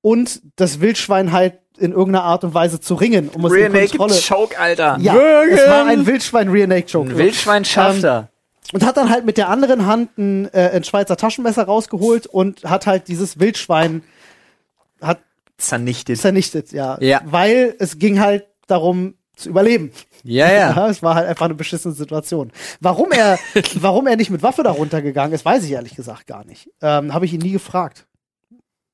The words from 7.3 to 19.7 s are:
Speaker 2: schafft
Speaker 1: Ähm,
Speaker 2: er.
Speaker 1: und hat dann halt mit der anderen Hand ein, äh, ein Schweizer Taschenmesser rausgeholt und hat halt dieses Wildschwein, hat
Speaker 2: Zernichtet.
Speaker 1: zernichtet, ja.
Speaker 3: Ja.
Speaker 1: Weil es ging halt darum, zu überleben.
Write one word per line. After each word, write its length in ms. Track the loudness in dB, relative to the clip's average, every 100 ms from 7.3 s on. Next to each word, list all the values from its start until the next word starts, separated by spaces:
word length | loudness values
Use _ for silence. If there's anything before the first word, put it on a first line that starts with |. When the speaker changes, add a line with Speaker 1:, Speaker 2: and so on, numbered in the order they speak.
| 2 0 0 2
Speaker 2:
schafft 340 | 2 2 2
Speaker 1:
Ähm, 60 | 0
Speaker 2:
er. 240 | 0 -4 _ _ _ -8
Speaker 1:
und 140 | 0 2
hat 100 | 2
dann 140 | 2
halt 160 | 0 0
mit 120 | -2
der 120 | 0
anderen 360 | 0 2 2 2
Hand 320 | 0 -2 -4
ein, 280 | -2 -2 -2
äh, 180 | 0 2
ein 120 | 0 -2
Schweizer 320 | -4 -2 -2
Taschenmesser 460 | -2 -2 -4 -2 0
rausgeholt 640 | -2 -2 -4 0 0 -2
und 360 | -2 -2 -4
hat 240 | -4 -2 0
halt 220 | -2 -2
dieses 300 | -6 -6 0
Wildschwein, 640 | -2 -2 -2 0 0 -4 _ _ _ _ _ _ _ _ _ _
hat 180 | -6 -6 _ _ _ _
Speaker 2:
Zernichtet. 600 | -8 -6 -6 -8 -6 -2
Speaker 1:
zernichtet, 540 | 0 0 -2 -8 -10
ja. 260 | -10 -8 -2
Speaker 3:
Ja. 180 | 0 0 0
Speaker 1:
Weil 500 | 0 2 2 0 -2
es 220 | -8 -2
ging 220 | 0 2
halt 240 | 2 0 -6 _ _
darum, 480 | 0 0 -2 -6 _ _ _
zu 140 | -4
überleben. 420 | 0 2